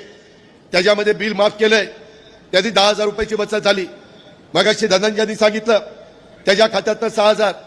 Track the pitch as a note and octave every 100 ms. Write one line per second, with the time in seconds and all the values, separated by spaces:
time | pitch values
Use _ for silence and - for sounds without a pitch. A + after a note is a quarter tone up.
0 | - - - - - _ _ F3 F#3 G#3
1 | G#3 F#3+ G#3 G3+ G#3 G#3 G#3+ A3 F#3+ -
2 | - - - - - F3+ G#3 G3 G3+ G#3
3 | G#3 G#3 G#3+ G#3+ G#3 G#3+ G3+ G3+ E3+ -
4 | - - - - - E3+ G3+ G#3+ A3 F#3
5 | G#3+ G#3 A3 G#3+ G#3+ G#3+ A3 G#3 - -
6 | - - - - - G3 A3 G3+ G#3+ G#3+
7 | A3+ A3 G#3 G#3 G#3 E3+